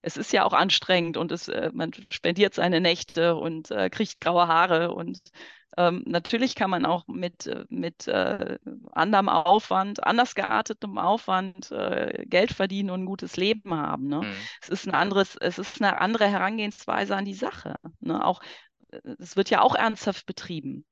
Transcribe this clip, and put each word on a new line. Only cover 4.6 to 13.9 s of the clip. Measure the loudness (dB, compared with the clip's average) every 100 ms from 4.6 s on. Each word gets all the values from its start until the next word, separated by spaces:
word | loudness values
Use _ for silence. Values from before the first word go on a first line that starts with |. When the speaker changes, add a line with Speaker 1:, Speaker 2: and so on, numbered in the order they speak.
| 6 4 2
Speaker 1:
Und, | -2 -8 -10 -16 -20 -20 -20 _ 2
ähm, | 2 2 -2
natürlich | -4 0 0 0
kann | 0 0
man | 2 2
auch | 0 -2
mit, | -6 -6 _ -8
äh, | -8 -8
mit, | -6 -6 -8 -2
äh, | 0 2 -2 -4 -8 -10 -16 -8
anderem | -2 2 4 4
Aufwand, | 2 6 4 4 -2 0 -2
anders | 0 2 2 0
geartetem | 0 0 -2 -8 -8 -2
Aufwand, | 0 0 2 0 -2 -8 -10
äh, | -4 -2 -2 -2 -6 0
Geld | 2 2
verdienen | 0 -2 0 -4
und | -4
ein | -6
gutes | -8 -8 -2
Leben | 0 0 -2
haben, | -4 -2